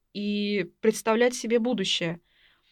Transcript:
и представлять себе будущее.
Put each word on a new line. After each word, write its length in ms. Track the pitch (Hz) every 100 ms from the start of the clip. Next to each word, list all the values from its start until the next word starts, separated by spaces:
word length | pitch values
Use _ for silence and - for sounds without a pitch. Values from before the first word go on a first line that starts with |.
| _
и 560 | - 208 208 208 208 175 _
представлять 540 | 220 214 - 220 247
себе 240 | 247 226 233
будущее. 600 | 226 226 190 - 165 170 _ _ _ _ _